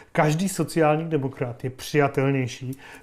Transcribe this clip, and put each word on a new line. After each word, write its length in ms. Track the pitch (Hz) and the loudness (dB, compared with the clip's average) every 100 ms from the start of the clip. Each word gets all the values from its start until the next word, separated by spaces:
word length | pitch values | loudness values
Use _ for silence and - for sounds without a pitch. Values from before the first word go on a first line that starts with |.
| - | -6
každý 360 | - 151 156 190 | 2 2 2 0
sociální 600 | - 156 165 151 156 165 | -2 -2 2 4 4 0
demokrat 540 | 156 131 - 123 120 | -2 -2 -4 -8 -6
je 60 | 131 | -8
přijatelnější 1080 | - - 151 139 143 135 135 123 - 127 131 - - | -10 -2 2 2 2 0 0 -2 -6 -12 -12 -16 -16